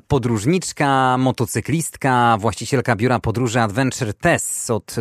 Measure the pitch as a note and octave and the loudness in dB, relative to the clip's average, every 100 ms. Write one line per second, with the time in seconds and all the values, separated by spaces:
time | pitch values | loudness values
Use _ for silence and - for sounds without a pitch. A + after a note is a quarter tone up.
0 | - C#3+ A#2+ A2 A2+ F#3 - - C#3+ C3+ | -2 0 0 0 0 0 -2 -2 0 2
1 | C3 B2+ C3 - A2+ A#2 A2 D#3+ - - | 2 2 2 0 -2 -4 -2 -4 -4 -2
2 | C#3 B2 A#2+ A2 G#2+ - A#2 B2+ B2 G#2 | 0 4 4 2 0 -4 -2 -2 0 0
3 | B2 A#2 A2+ G#2+ B2+ A#2+ A2+ G#2 C3 - | 0 0 -2 -2 0 0 0 0 -2 -2
4 | G#2+ - E3+ C#3 - - - G#2+ - - | -6 -2 0 0 -2 -6 -4 -4 -4 -8